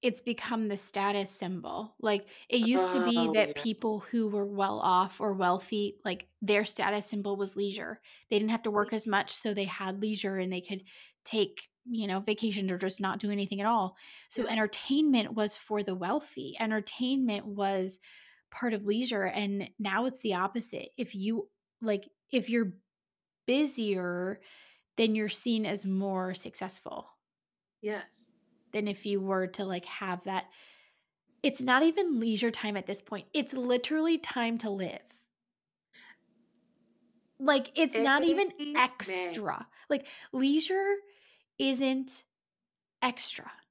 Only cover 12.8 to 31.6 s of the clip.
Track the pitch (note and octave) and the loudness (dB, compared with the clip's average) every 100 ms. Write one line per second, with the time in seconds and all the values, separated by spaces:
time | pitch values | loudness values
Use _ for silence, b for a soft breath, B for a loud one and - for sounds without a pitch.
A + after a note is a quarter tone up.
12.8 | F#3 F#3 G3 G3 G#3 G3+ G3 G3 G3+ A#3 | -2 0 -2 -2 -2 -2 -2 0 2 2
13.8 | F#3 B B B B - A#3 A3 G#3+ - | 0 B B B B -4 -2 0 0 -2
14.8 | - C#4 D#4 B3+ G#3 A3 G#3+ - - G#3 | 0 2 6 4 2 0 0 0 -2 -4
15.8 | G3+ F#3 F3 C#4 D4 - - - A3+ G#3+ | -2 -4 0 -2 -2 -10 -10 -4 0 0
16.8 | G3+ - B3 C4+ B3+ G#3 G3+ G3+ G3 G3 | -2 -4 0 2 2 0 -4 -2 0 0
17.8 | F#3 F#3 B B B B B - B3 A3 | -2 -4 B B B B B -4 -2 0
18.8 | G3+ G#3+ B3 A3+ F#3+ G3 G#3 G3+ - _ | 0 0 0 0 0 0 -2 -2 -6 _
19.8 | G#3 G3 B3+ C4 - F3+ G3 A#3 A3+ - | -2 0 0 -2 -2 0 0 -2 -6 -8
20.8 | - - A#3+ G3+ G3 A3+ G#3+ _ _ _ | -10 -8 -8 -4 -2 -2 -4 _ _ _
21.8 | A3+ G3+ G3+ _ _ B3+ G#3 A#3 G#3+ F3 | -2 -2 -2 _ _ -2 2 0 0 -4
22.8 | _ _ _ _ _ _ - C4 D4 - | _ _ _ _ _ _ 0 2 2 0
23.8 | G#3+ F#3+ F3+ F3 F#3 G3 B B B B | 0 0 -2 -2 -4 -4 B B B B
24.8 | B - A3+ G#3+ G#3 - - A3+ G#3+ G3 | B 2 2 4 0 -2 0 0 0 -2
25.8 | F#3+ F#3+ G3 F#3+ F#3 F#3 - - F#3+ - | 0 0 0 0 -2 -4 -8 -10 -8 -8
26.8 | - - - _ _ _ _ _ _ _ | -8 -12 -14 _ _ _ _ _ _ _
27.8 | G#3 G#3 - - - _ _ _ _ G#3+ | -6 -6 -10 -18 -20 _ _ _ _ -4
28.8 | G#3 G3 G#3 G3+ F#3+ F#3+ F#3 F#3 F#3+ F3+ | -2 -4 -2 -2 0 0 0 -4 -4 -4
29.8 | F3 - G3 F3+ G3 F#3 - b b b | -6 -8 -6 -6 -2 -4 -4 b b b
30.8 | b b b _ _ _ D4 C4+ | b b b _ _ _ -2 0